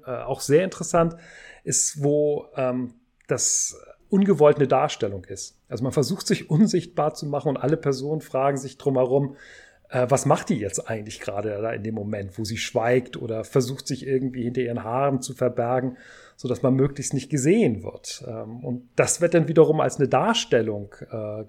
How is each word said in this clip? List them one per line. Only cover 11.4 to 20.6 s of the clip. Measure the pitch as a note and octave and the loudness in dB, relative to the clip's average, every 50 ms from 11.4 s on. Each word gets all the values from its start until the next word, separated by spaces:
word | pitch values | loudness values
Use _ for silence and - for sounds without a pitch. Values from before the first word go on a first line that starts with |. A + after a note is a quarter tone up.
| G#2 G#2+ G2+ G2+ | -4 -4 -4 -4
da | A2 A2+ | -4 -4
in | A#2+ A2 | -4 -4
dem | G2+ A2 A2 | -6 -6 -6
Moment, | G#2+ G2+ G#2 G#2+ G#2 G2+ G2 - - | -4 -6 -6 -6 -6 -8 -8 -8 -8
wo | A2 | -8
sie | G2+ A2+ | -6 -6
schweigt | A2 - - - A#2+ A2+ A#2+ B2+ B2+ B2+ - - | -8 -8 -2 0 0 4 4 4 4 2 0 -10
oder | - A#2+ A2 A2 A2 G#2+ | -10 -6 -6 -4 -6 -6
versucht, | - - C#3 B2 A#2+ C#3 - - | 0 0 0 0 0 -6 -8 -6
sich | - C#3 - B2 | -8 -8 -6 -2
irgendwie | C3+ C3+ C3 C3+ C3 B2+ B2+ A2+ | -2 0 0 0 -2 -4 -4 -6
hinter | A#2+ B2 C3 | -4 -2 -2
ihren | B2 A#2+ A#2 A2+ G2+ | -2 -2 -4 -6 -4
Haaren | A2 A#2 C3 C#3 C#3+ C#3 C3 | -2 0 0 2 2 0 0
zu | - - B2 | -4 -6 -4
verbergen, | - B2+ A#2+ - - A#2 A#2 B2+ B2+ B2+ C3 B2 - - - - - - - _ | 0 0 0 0 0 0 0 0 0 -2 -4 -8 -10 -18 -20 -20 -20 -20 -20 _
sodass | - - B2 A#2+ - | -10 -4 -4 -2 0
man | C#3+ B2+ C3 | 2 2 4
möglichst | C3+ C3+ C#3 C#3 - B2+ - - | 4 2 2 0 -6 -6 -4 -4
nicht | C3+ - - | -4 -4 -2
gesehen | D3+ C#3 B2 D3+ G3 A#3+ G#3+ C#3 G#2+ F#2+ | -2 0 2 4 4 4 4 2 0 -2
wird. | F#2 - - - - - - - C3 | -6 -12 -14 -14 -14 -14 -14 -12 -12
Ähm, | B2+ A2+ A2 A2 A2 A#2 B2 C3+ | -12 -12 -10 -12 -12 -12 -10 -8
und | C#3 B2 B2 - _ _ | -6 -8 -8 -8 _ _
das | - C3+ - - - | 0 0 2 2 0
wird | E3+ E3 F3 | 0 2 4
dann | E3+ D3+ C#3+ | 2 2 4
wiederum | D#3+ E3 D#3 C#3+ D#3 D3+ | 6 6 6 6 6 2
als | C3 C3 - - | 0 0 0 0
eine | C#3 A#2 | 0 2
Darstellung, | C3 C3 E3 A3 A3+ - - - C#3 A#2 | 2 2 2 2 0 -2 0 2 2 2